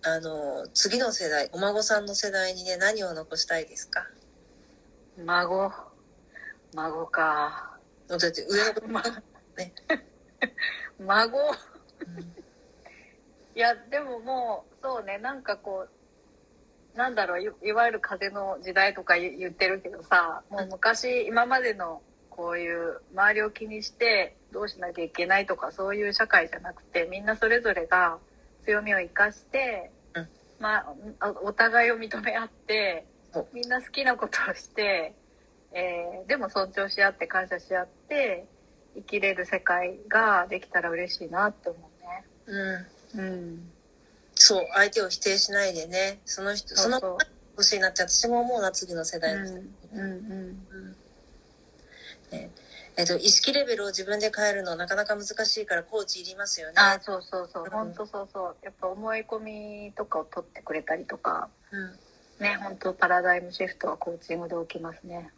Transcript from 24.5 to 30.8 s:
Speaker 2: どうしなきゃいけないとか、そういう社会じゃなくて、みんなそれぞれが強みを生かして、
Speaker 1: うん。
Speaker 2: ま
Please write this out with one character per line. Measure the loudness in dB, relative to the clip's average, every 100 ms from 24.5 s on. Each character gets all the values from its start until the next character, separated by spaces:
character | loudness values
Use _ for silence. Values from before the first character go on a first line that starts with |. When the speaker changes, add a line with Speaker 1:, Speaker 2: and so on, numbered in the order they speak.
Speaker 2:
ど | -8
う | -8
し | -6
な | -8
き | -4
ゃ |
い | -6
け | -2 2
な | 2
い | 2
と | -2
か、 | -4
そ | -4 -2
う | 0
い | 0
う |
社 | 0 4
会 | 4 4
じ | -6
ゃ |
な | -10
く | -16
て、 | -6 -2 -2
み | -2
ん | -2
な | 2
そ | 4
れ | 4
ぞ | 2
れ | 0 2
が | 4 4 0 -12 -20 -20 _ 0
強 | 0
み | 2
を | 0
生 | 0
か | 2 2
し | 2 -4
て、 | -2 0 -4 -8 -18 -10
Speaker 1:
う | -10
ん。 | -10 -14 _ -6
Speaker 2:
ま | 0 0